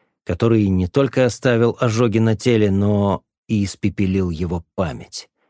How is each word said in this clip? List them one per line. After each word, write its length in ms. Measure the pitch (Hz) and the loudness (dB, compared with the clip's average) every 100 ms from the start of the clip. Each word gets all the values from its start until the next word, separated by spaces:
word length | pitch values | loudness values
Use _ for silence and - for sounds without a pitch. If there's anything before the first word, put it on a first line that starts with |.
| _ _ - | _ _ -8
который 420 | 85 117 113 101 | 0 2 2 2
не 200 | 92 92 | 0 0
только 380 | 139 135 - 127 | 0 0 2 0
оставил 500 | - 127 117 117 - | 0 0 2 2 0
ожоги 400 | 123 110 123 110 | -2 0 0 2
на 160 | 113 107 | 0 0
теле, 340 | 131 113 104 | 0 2 2
но 540 | 98 101 104 101 92 _ _ - | 2 0 2 0 -2 _ _ -6
и 160 | 107 98 | -4 -4
испепелил 640 | - 101 - 95 95 92 | -4 -6 -2 -2 0 -2
его 340 | 80 87 87 - - | -4 -6 -6 -8 -6
память. 560 | 135 120 - - - _ _ | -6 -6 -14 -18 -18 _ _